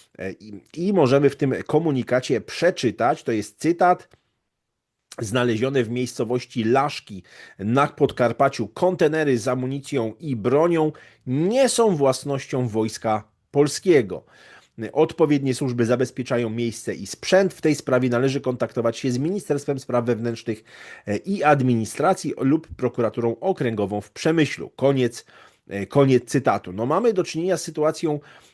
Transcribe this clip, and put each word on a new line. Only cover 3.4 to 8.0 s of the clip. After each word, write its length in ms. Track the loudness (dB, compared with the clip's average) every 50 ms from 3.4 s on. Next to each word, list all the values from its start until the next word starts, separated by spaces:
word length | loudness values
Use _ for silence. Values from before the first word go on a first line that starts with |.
| -4 -6 -8 -4
cytat: 500 | -2 -2 0 4 4 2 2 2 -2 _ _ _ _ _ _ _ _ _ _ _ _ _ _ _ _ _ _ _ _ _ -12 -10
"Znalezione 640 | -6 -4 -2 0 0 0 0 0 -2 0 0 0 -2
w 60 | 0
miejscowości 760 | -2 -4 -4 -4 -4 -6 -4 -2 -4 -4 -6 -6 -6 -2 0
Laszki 580 | 2 2 2 2 0 -4 -8 -14 -16 -16 -18 -18 _ -20 -20 -20 -20 -12 -8
na 280 | -4 0 2 2 2
Podkarpaciu 800 | 2 2 0